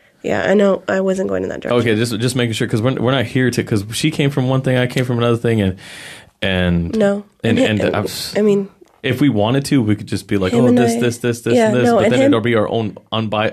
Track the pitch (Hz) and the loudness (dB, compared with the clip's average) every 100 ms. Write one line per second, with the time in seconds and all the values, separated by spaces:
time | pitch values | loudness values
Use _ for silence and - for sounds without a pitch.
0 | _ _ - - - 202 202 185 - 190 | _ _ -4 -2 0 2 2 0 -2 -2
1 | 190 190 190 92 92 - - 120 117 107 | -2 -2 -4 -4 -4 -6 -2 0 2 0
2 | 117 110 120 127 120 110 117 117 120 127 | 0 -2 -2 0 -2 -2 -2 0 0 0
3 | 113 135 117 131 127 - - 107 104 117 | 0 0 0 0 0 0 0 -2 -4 -4
4 | 156 156 143 143 127 131 131 127 123 131 | -2 0 0 0 0 0 0 0 0 -2
5 | 123 120 120 117 120 110 95 92 - - | -2 0 0 0 0 2 0 -2 -10 -18
6 | - - - _ 98 92 90 87 85 220 | -18 -20 -20 _ -2 0 2 0 0 0
7 | 202 101 - _ - 240 254 - - 87 | 0 -2 -8 _ -2 0 2 0 0 -2
8 | 92 - - - 214 202 196 _ - _ | -4 -6 -6 0 2 0 -2 _ -20 _
9 | 131 127 143 107 104 135 139 143 104 101 | -4 0 2 2 2 0 0 0 2 0
10 | 107 98 - 101 92 - - 247 233 233 | -2 -8 -2 -2 0 2 4 4 4 2
11 | 123 117 120 117 117 123 220 123 120 226 | -2 -2 -4 -4 0 2 2 2 2 2
12 | 123 127 277 113 117 113 98 117 107 - | 2 4 4 2 2 2 0 -2 -4 -8
13 | - 110 110 107 107 | -6 -4 -2 0 0